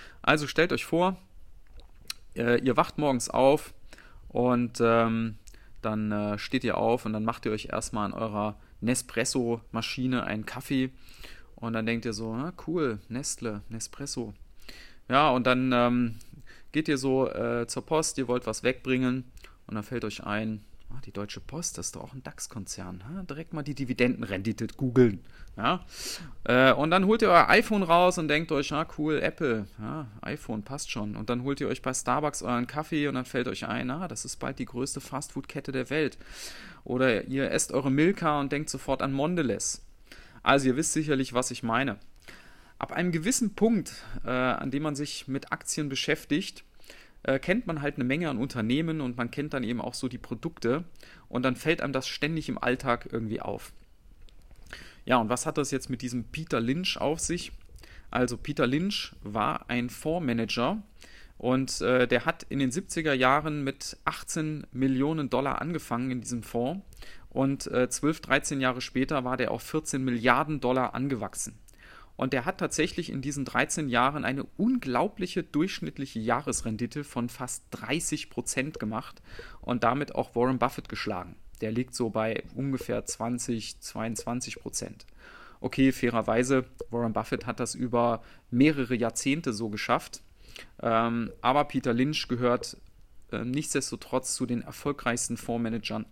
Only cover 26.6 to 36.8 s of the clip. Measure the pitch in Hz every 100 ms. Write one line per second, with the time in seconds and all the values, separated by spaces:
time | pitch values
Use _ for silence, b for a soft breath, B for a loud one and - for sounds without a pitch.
26.6 | 131 123 156 180 190 226 208 170 123 180
27.6 | 240 214 175 170 180 180 160 147 165 147
28.6 | 143 151 165 - 151 151 - - 147 110
29.6 | 98 - 107 156 123 104 - 151 - 110
30.6 | 101 139 - - 104 107 110 123 131 139
31.6 | 127 127 127 131 - 135 147 - 101 120
32.6 | 123 143 156 156 143 127 127 127 127 -
33.6 | - 117 123 147 185 113 - - 131 131
34.6 | 120 120 139 143 - 131 - 139 - 143
35.6 | 139 135 120 147 147 - B B B B
36.6 | B B